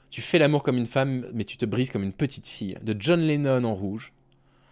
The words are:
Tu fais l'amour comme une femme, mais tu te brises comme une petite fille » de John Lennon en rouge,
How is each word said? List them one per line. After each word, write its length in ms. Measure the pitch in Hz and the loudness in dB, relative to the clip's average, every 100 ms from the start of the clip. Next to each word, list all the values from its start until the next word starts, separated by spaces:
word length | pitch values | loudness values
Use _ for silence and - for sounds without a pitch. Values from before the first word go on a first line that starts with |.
| _ | _
Tu 100 | - | -10
fais 180 | - 175 | 2 4
l'amour 240 | 147 147 143 | 6 4 2
comme 140 | 127 | 0
une 80 | 117 | 0
femme, 440 | 139 135 131 120 | 0 0 0 -4
mais 120 | 113 104 | -6 -6
tu 120 | - | -4
te 80 | 113 | -2
brises 260 | 101 127 | 0 0
comme 120 | 110 | 0
une 100 | 98 | -4
petite 360 | - 143 - - | -2 -4 -4 -12
fille » 300 | - 101 - | -8 -8 -6
de 140 | 110 104 | -4 -2
John 220 | 107 175 | 2 4
Lennon 420 | 156 147 139 131 120 | 4 2 2 2 2
en 100 | 98 | -2
rouge, 380 | 98 107 - _ _ _ _ _ _ | -4 -6 -10 _ _ _ _ _ _